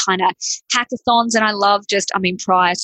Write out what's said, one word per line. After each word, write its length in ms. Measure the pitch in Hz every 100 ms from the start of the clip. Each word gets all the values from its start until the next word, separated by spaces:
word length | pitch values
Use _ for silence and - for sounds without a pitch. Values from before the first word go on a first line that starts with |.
| -
kind 160 | 185
of 80 | 185 - - - -
hackathons. 600 | 240 240 247 - 233 233 220
And 80 |
I 80 | 214
love 340 | 208 202 202 208
just, 220 | 202 - 196
I 40 |
mean, 180 | 185 185
prior 380 | - 185 175 175